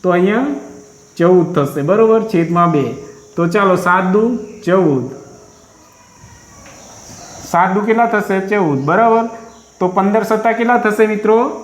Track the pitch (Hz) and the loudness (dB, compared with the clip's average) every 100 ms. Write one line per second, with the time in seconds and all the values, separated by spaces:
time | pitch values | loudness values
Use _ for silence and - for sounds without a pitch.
0 | 185 180 185 220 285 277 - - - - | 0 2 2 0 -2 -6 -12 -20 -20 -20
1 | - - 170 185 160 156 135 151 143 208 | -20 0 4 4 2 -2 -2 -4 0 2
2 | 226 220 220 175 165 170 170 156 120 - | 4 2 0 -2 0 2 2 2 -2 -8
3 | - - - - 170 208 196 180 180 180 | -16 -20 -12 -4 -2 0 2 0 0 0
4 | 185 202 226 240 - - 170 190 170 131 | 2 2 0 -2 -10 -10 0 2 2 0
5 | 120 - - - - - _ _ _ _ | -4 -12 -20 -20 -20 -20 _ _ _ _
6 | _ _ - - - - - - - - | _ _ -20 -20 -20 -20 -20 -20 -20 -20
7 | - - - - - 170 180 190 208 220 | -20 -20 -20 -20 -2 0 2 0 0 0
8 | 233 214 202 190 190 208 170 139 139 185 | 2 0 -2 -4 0 0 0 0 0 2
9 | 233 226 233 - - - - _ 180 190 | 4 2 -2 -10 -20 -20 -20 _ -2 0
10 | 196 220 220 214 226 220 240 240 226 208 | 0 0 0 0 0 0 0 0 0 0
11 | 214 208 214 220 262 - | 0 0 2 2 0 -6